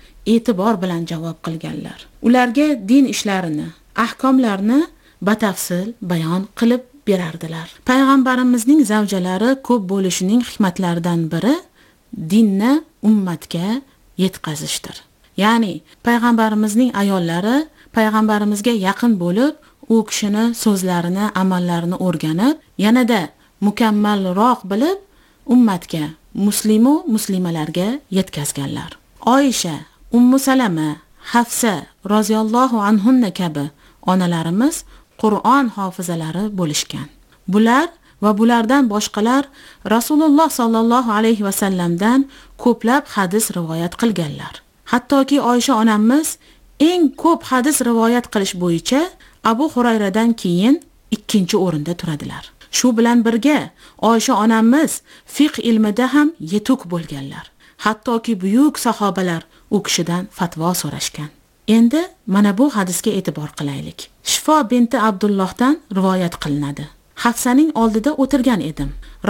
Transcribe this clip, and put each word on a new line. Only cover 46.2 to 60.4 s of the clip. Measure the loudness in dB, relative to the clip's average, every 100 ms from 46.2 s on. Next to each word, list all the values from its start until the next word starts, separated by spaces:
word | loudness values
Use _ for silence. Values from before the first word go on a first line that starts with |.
| 0 -6 _ _ _ 0
eng | 2 4 0 2
ko'p | 0 0 0
hadis | -2 0 0 0
rivoyat | 2 2 0 0
qilish | -4 -4 -2
bo'yicha | -2 -2 0 0 -2 -6 -20 _
Abu | -2 0 0
Hurayradan | 0 0 2 0 0 0
keyin | 0 0 0 2 2 -2 _ -8
ikkinchi | -8 -2 -2 0 0
o'rinda | 0 -2 -6 -8
turadilar. | -6 -8 -10 -14 -18 _ -8
Shu | 0 0 4
bilan | 4 4 2
birga | 2 2 0 -2 _ -20 -2 2
Oyisha | 2 2 2
onamiz | 2 4 4 4 2 -4 _ -20 -8 0
fiqh | 0 0 0
ilmida | 2 2 0 0
ham | 2 0 -2
yetuk | -4 -4 0 -2 -2
bo'lganlar. | -8 -8 -10 -12 -14 -18 _ _ -6
Hattoki | -4 -4 -2 -4 -2 -4
buyuk | 0 2 2 0
sahobalar | -4 -2 -2 -2 -4 -4 -10 _ -4 -4
u |
kishidan | -2 -4 -2 -4 -6
fatvo | -8